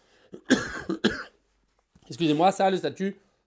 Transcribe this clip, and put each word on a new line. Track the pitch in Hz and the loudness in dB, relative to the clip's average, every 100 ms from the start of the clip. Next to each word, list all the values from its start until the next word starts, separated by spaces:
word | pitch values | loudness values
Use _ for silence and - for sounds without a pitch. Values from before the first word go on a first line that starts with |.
| _ _ _ - - | _ _ _ -8 0
<coughs> | - - - - - - - - _ _ _ _ _ _ _ - | 0 0 -10 -8 -2 -2 -4 -14 _ _ _ _ _ _ _ -14
excusez-moi, | 127 165 151 185 | -2 0 4 4
ça | 190 196 | 4 0
a | |
le | 185 | 0
statut | 151 123 196 190 _ _ | -4 -4 -6 -8 _ _